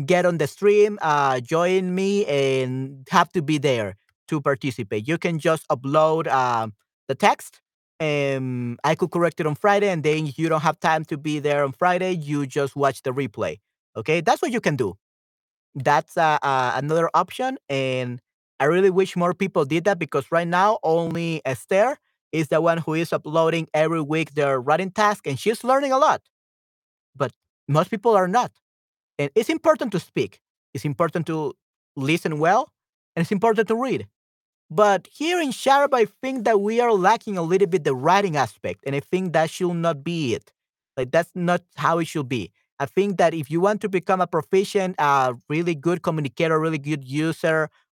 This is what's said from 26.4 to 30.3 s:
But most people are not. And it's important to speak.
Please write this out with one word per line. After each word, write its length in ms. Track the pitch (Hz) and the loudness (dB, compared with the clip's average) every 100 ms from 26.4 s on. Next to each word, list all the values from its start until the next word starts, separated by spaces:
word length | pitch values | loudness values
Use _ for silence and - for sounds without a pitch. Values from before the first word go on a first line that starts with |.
| _ _ _ _ _ _ _ 131 | _ _ _ _ _ _ _ -6
But 160 | 127 - _ _ - | -6 -6 _ _ 0
most 220 | 151 175 | 0 0
people 240 | 214 233 202 | 0 2 4
are 120 | 180 | 4
not. 240 | 233 196 - _ _ _ _ _ - | 0 -2 -8 _ _ _ _ _ -6
And 120 | 143 220 | -2 0
it's 140 | 247 | 0
important 420 | 320 320 311 269 | 0 2 0 -2
to 60 | 185 | -4
speak. 420 | - 165 104 | -4 -4 -6